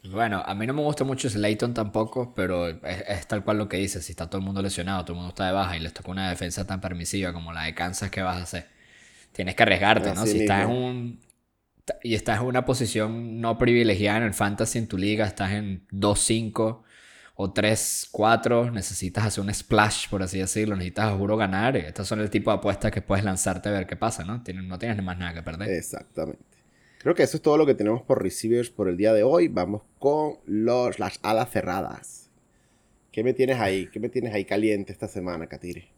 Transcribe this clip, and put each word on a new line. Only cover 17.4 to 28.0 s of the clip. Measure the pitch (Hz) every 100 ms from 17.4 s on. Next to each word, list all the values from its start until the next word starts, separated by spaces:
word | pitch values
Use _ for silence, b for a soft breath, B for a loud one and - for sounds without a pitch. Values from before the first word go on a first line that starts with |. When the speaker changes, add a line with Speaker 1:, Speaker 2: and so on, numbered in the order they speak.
| 98
Speaker 1:
tres | 107 107 110 - - -
cuatro, | - 107 113 - 120 120
necesitas | 113 90 98 92 110 110
hacer | 101
un | 98
splash, | 104 - 110 104 - -
por | 101
así | 92 98
decirlo, | 95 110 107 98
necesitas, | 90 92 107
a | 98
juro, | 101 110
ganar. | 101 92 117 131
Estos | 80 90 98
son | 107
el | 107
tipo | 107 107
de | 101
apuestas | 104 98 107
que | -
puedes | - 98
lanzarte | 101 92 101 92 104
a |
ver | 101 92
qué | 90
pasa, | 110 -
¿no? | 90 120
Tienes, | 120 92 92
no | 90
tienes | 117 104
más | 92 90
nada | 87
que | 82
perder. | 82 82 90
Speaker 2:
Exactamente. | 87 - - - - 76 - _ b b b b b
Creo | 139 175
que |
eso | 143 160
es |
todo | 156 147
lo | 147
que | 104
tenemos | 104 113